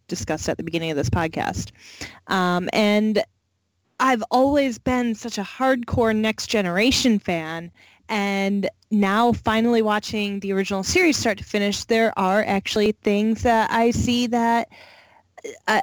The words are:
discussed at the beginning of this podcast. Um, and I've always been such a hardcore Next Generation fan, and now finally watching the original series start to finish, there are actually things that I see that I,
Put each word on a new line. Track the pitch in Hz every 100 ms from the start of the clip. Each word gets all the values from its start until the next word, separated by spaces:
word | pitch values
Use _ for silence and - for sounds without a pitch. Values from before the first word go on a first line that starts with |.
| -
discussed | 180 - 156 -
at | -
the |
beginning | 165 165 165
of | 147
this | -
podcast. | - 165 156 - - - - - - - - -
Um, | 190 180 180 185
and | - 208 208 214 202 - _ _ _ _ _ _ -
I've | 262 247 214
always | 247 269 294 277 226
been | - 254 240 214
such | 233 214
a |
hardcore | 190 - 262 262 240 - 226
Next | 220 220 214 -
Generation | 214 185 175 220 - 262 208
fan, | - 170 160 165 170 - - _ -
and | 220 202 196 196 202 196 - _
now | 214 196 208 240
finally | 226 - 220 233 233
watching | 214 208 - 220 202 202
the | 196
original | 190 196 196
series | 185 349 359 254
start | 240 196
to |
finish, | - 214 202 196 -
there | 226 226 -
are | 190 202
actually | - 196 - 214 208 208
things | - 202 220 214
that | 247 226 220
I | 226 233
see | 233 233 240 247
that | 240 233 233 - - - - _ _ _ - - - -
I, | 214